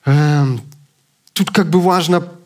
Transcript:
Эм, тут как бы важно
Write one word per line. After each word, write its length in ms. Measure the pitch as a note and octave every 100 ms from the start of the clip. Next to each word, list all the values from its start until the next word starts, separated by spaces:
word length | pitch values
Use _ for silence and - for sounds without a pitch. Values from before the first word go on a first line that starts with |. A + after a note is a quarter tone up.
| -
Эм, 540 | C#3+ D3+ D3 C#3 A#2+ - - _ _ _ _ _
тут 180 | - G3
как 160 | - E3+
бы 100 | F3+
важно 420 | F3+ F#3 E3 F3 E3+ -